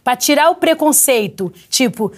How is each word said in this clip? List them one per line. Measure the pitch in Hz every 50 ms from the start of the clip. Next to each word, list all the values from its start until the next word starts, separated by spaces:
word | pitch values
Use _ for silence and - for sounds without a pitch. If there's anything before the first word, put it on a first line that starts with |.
pra | - - 254
tirar | 247 - - 294 285 302 339
o | 359
preconceito. | 349 - 330 320 320 311 302 277 - - 277 254 226 208 170 - - 190 175 - - - _
Tipo, | - - 262 226 - - 220 190 -